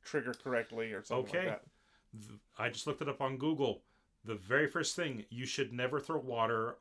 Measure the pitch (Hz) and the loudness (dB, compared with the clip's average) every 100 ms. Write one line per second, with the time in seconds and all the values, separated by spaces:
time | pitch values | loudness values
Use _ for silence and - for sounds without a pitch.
0 | - 151 123 117 135 120 110 113 113 101 | -4 -2 0 -4 0 0 0 -2 -4 -4
1 | - 131 127 175 185 107 - _ _ _ | -2 -2 0 0 0 -2 -8 _ _ _
2 | _ 113 107 104 _ - 120 113 151 - | _ -16 -14 -16 _ -2 -2 -2 -4 -2
3 | 143 135 135 131 151 147 123 - _ _ | -2 0 0 2 2 4 2 0 _ _
4 | _ _ 110 104 92 135 151 170 - - | _ _ -8 -6 4 4 4 2 0 0
5 | 156 117 - 117 131 - 113 120 127 147 | -2 -2 -8 -6 -4 -2 -2 0 0 0
6 | 147 156 127 117 113 113 117 - | 0 -2 0 2 4 4 0 -2